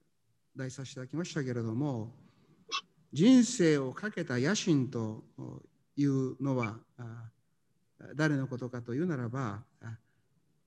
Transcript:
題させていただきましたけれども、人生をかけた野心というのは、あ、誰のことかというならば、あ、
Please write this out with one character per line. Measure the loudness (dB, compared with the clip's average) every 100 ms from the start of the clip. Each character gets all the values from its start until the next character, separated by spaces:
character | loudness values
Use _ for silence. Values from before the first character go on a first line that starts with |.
| _ _ _ _ _ -8
題 | -8
さ | -8
せ | -12
て |
い | -10
た |
だ | -8
き |
ま | -6
し | -4
た | -2
け | -2
れ | -2
ど | -2 0
も、 | 0 -2 -6 -12 -20 _ _ _ -10 -10 -10 _ -6
人 | 4 8 8
生 | 6 4 4 4
を | 0
か | -6 -6
け | -6
た | -2 0
野 | 2 2
心 | 4 4 2
と | -2 -4 -6 -12 -14 -12 -12 -18 _ _
い | 0 2
う | 2 0 -2
の | -2 0
は、 | -2 -6 -16 -14
あ、 | -12 -12 -16 _ _ _ _ _ _ -20 -8 0
誰 | 2 2
の | -2
こ | -4
と | -6
か | -8
と | -4
い | -2
う | -2
な | -2
ら | -4
ば、 | -4 -4 -6 -12 _
あ、 | -14 -14 _ _ _ _ _ _